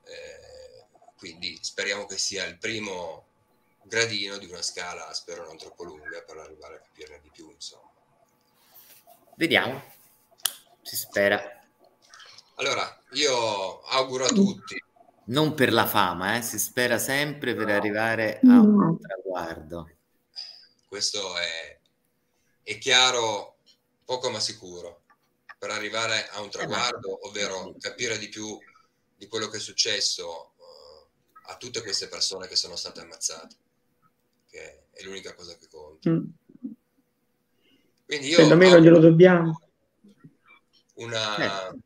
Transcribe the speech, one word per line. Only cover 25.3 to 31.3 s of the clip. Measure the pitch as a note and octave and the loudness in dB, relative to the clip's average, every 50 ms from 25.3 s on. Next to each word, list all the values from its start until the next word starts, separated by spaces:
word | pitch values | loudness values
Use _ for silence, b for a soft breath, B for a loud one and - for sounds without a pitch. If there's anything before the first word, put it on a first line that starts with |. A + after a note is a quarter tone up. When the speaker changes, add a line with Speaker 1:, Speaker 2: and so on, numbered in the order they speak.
| _ _ _ - - _ | _ _ _ -20 -18 _
Speaker 1:
Per | - G2+ | -10 -8
arrivare | G#2 G#2+ G#2+ G#2 G#2+ A2+ A2+ A2+ A2 G#2+ G#2 - | -8 -6 -8 -6 -4 -4 -2 -2 -2 -2 -4 -6
a | G2 G#2 | -10 -12
un | G#2 | -12
Speaker 2:
Eh, | |
ma | G2+ | -10
Speaker 1:
traguardo, | - F#2+ - - G#2 G2 A#2+ B2 - - - F#2+ F#2+ - - | -10 -10 -8 -6 -4 -4 -4 -4 -6 -6 -10 -10 -10 -10 -12
ovvero | G2+ G2+ G#2 G2+ F#2+ F#2+ F#2 F#2 F2+ | -12 -6 -6 -6 -6 -6 -8 -10 -12
Speaker 2:
sì. | D#2 - | -16 -12
Speaker 1:
capire | - G2+ - - A#2+ A#2+ A2 G#2 | -12 -12 -8 -6 -6 -6 -6 -6
di | G#2 G#2 | -8 -12
più | - G#2+ G#2+ G#2+ G#2 - - - _ _ _ _ _ _ _ _ _ | -12 -12 -12 -12 -12 -14 -18 -20 _ _ _ _ _ _ _ _ _
di | _ G2+ | _ -20
quello | F#2+ - A2 G#2+ G#2+ | -10 -8 -8 -8 -6
che | A2 | -8
è | G#2 | -12
successo, | G#2 - F#2+ - - A2+ G#2+ G2+ G2 - - - F2 E2+ E2 D#2+ - _ _ _ | -14 -10 -4 -4 -2 -2 -2 -2 -2 -4 -4 -6 -10 -14 -14 -16 -18 _ _ _
eh, | - F2 E2 D2+ D2 D2 D#2 D#2 _ _ _ _ _ _ | -20 -20 -20 -20 -20 -20 -20 -20 _ _ _ _ _ _